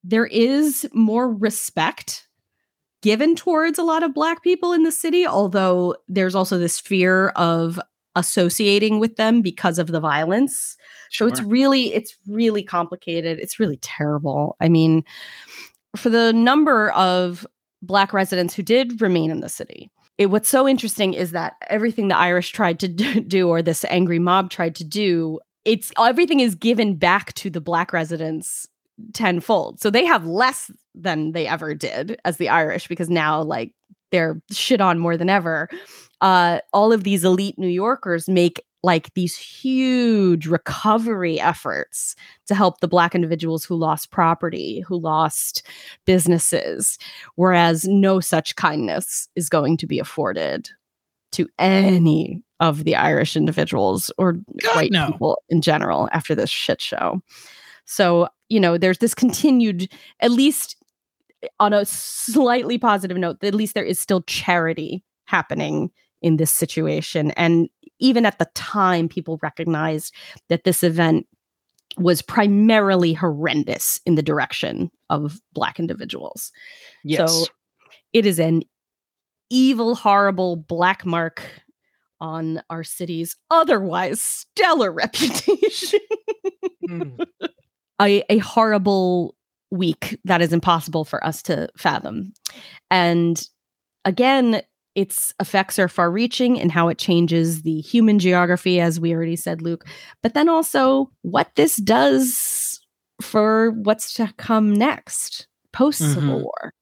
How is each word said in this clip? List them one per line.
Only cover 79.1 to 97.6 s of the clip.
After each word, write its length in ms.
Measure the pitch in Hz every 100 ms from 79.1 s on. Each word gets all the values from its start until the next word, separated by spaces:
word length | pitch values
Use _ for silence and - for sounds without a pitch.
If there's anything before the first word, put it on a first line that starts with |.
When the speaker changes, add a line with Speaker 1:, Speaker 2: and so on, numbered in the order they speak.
| _ _ _ _
Speaker 1:
evil, 440 | 254 262 233 233
horrible 600 | 233 214 202 202 185 185 170
black 500 | 156 170 175 196 180
mark 360 | 170 165 - - - _ _ _ _ _ _
on 400 | 160 160 160 160 -
our 120 | 165
city's 540 | 160 - 175 165 170 - _
otherwise 680 | 330 320 226 190 175 185 226
stellar 720 | - - - - 359 320 208
<laughs> 0 |
reputation. 1080 | 165 196 - 294 - - 415 - - 359 403 - 440 - - 392 - 381 _ 339
Speaker 2:
Mm. 360 | 339 349 - - _ 311 _ _ _ _ _
Speaker 1:
A, 220 | 202 202 -
a 80 | 214
horrible 960 | 190 - 220 214 190 196 185 180 170 - _ _ _
week 480 | 185 180 - - -
that 180 | 180 175
is 100 | 170
impossible 520 | 170 180 165 160 160
for 200 | 151 -
us 180 | - 151
to 240 | - 156 - -
fathom. 560 | 175 147 - 151 190 - - - - - _
And 520 | 185 170 170 170 165 - _ _ _ _ _
again, 580 | 196 185 254 269 247 220 - _ _
its 400 | - 196 - - -
effects 380 | 196 196 190 -
are 100 | 180
far-reaching 680 | - 175 190 240 - 247 247
in 140 | 170
how 180 | 160 170
it 100 | 165
changes 640 | - 170 170 165 165 160